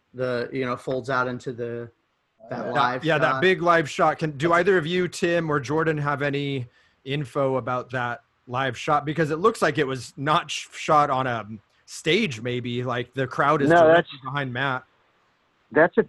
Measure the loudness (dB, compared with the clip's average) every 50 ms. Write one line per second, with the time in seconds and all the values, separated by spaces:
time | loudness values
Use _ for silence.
0 | _ _ -8 -6 -4 -4 -2 -4 -4 -6 -4 -4 -4 -4 -4 -6 -6 -6 -6 -6
1 | -4 -4 -2 -2 -2 -2 -4 -8 -8 -10 -8 -8 -8 -8 -8 -10 -12 -14 _ _
2 | _ _ _ _ _ _ _ _ -14 -12 -10 -8 -6 -4 -2 0 0 0 -2 -2
3 | -2 0 2 2 2 2 0 2 2 2 2 2 2 4 4 4 2 0 0 0
4 | 2 2 2 0 -4 -6 -4 -2 0 2 4 4 4 4 4 2 2 0 -2 -2
5 | -2 -2 -4 -2 -2 0 0 0 0 0 -2 -2 -2 -2 -2 0 0 0 0 -2
6 | -2 -2 -2 -2 -2 -2 -2 -2 -4 -4 -4 -6 -6 -10 _ _ _ _ _ _
7 | -10 -6 -6 -6 -6 -4 -2 -2 0 0 0 -2 -2 -2 -4 -4 -6 -6 -6 -4
8 | -4 -4 -6 -8 _ _ _ _ _ -6 -4 -2 -2 -2 -4 -4 -2 0 0 0
9 | 0 -2 -2 -2 0 0 0 2 2 2 2 2 0 0 2 0 0 -2 -2 -8
10 | -8 -14 -10 -6 0 2 2 2 0 -2 -10 -10 -10 -12 -14 -8 0 4 4 4
11 | 4 4 2 0 0 -2 -2 -4 -6 -10 -14 -16 _ _ _ _ _ -18 -14 -6
12 | 0 0 2 2 2 -2 -4 -6 -6 -6 -6 -4 -6 -6 -6 -4 -4 -4 -4 -4
13 | -6 -6 -4 -4 -4 -4 0 0 2 4 4 4 4 6 6 8 8 8 8 6
14 | 4 0 -8 -14 -12 -8 -6 -4 -4 -4 -4 -2 -2 -2 -2 -4 -8 _ _ _
15 | _ _ _ _ _ _ _ _ _ _ _ _ _ -2 4 4 4 4 4 0
16 | 0